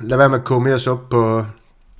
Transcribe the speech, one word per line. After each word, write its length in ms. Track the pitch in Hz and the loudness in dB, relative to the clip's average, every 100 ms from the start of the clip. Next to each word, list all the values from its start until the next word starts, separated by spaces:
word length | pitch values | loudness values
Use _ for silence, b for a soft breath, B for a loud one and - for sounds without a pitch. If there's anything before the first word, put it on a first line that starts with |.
lad 160 | 113 127 | -4 2
være 120 | 139 | 4
med 100 | 131 | 2
at 60 | 127 | -2
koge 160 | 127 | 0
mere 180 | 131 131 | 0 0
suppe 260 | 127 123 - | -2 -6 -2
på, 360 | 123 113 113 107 107 _ _ _ - | 0 2 0 -4 -12 _ _ _ -20